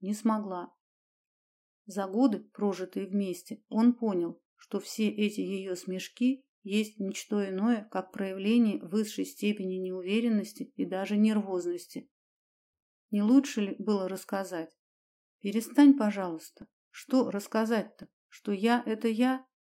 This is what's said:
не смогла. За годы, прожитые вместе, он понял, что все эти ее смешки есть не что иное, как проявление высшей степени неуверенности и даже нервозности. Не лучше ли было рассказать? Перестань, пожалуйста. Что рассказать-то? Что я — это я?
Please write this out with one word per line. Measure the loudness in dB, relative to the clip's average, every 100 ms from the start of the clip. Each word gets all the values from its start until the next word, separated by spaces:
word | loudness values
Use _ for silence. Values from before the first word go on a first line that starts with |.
не | -8
смогла. | -2 0 0 -2 -8 -10 _ _ _ _ _ _ _ _ _ _ _ -10
За | -6 -2
годы, | 2 2 2 -6
прожитые | -4 -2 -2 -6 -6 -4
вместе, | -2 -2 -6 -10 -16 _
он | 2 4
понял, | 4 0 0 -2 -6 _ _
что | -8 -8
все | -6 -2 -2
эти | 0 -2 -2
ее | -4 -6 -6
смешки | -8 -6 -8 -8 -2 0 0 _ _
есть | -4 -2 -2 -4
не | -6
что | -6 -4 -2 -2
иное, | 0 0 0 -2
как | -6 -6
проявление | -6 -6 -2 2 4 4 0
высшей | -2 -2 -2 -4 -6
степени | -2 -2 -2 -4
неуверенности | -4 -4 -6 -2 0 2 0 -2 -8 -12 -6
и | -4
даже | -4 -2 4
нервозности. | 4 4 0 -2 -2 -6 -8 -14 -14 _ _ _ _ _ _ _ _ _ _
Не | 0
лучше | 6 6 4 0
ли | -4 -4
было | -2 0 0
рассказать? | -6 -6 -6 -4 -6 -8 _ _ _ _ _ _ _
Перестань, | -4 -4 2 8 10 10
пожалуйста. | 4 -2 -4 -8 -12 -20 -20 _ _ -20
Что | 0 0 2
рассказать-то? | -2 -4 -2 0 -2 -2 -10 -20 _ _
Что | -12 -6
я — | 0 2 2 0
это | -2 -2
я? | 2 2 0 -6 _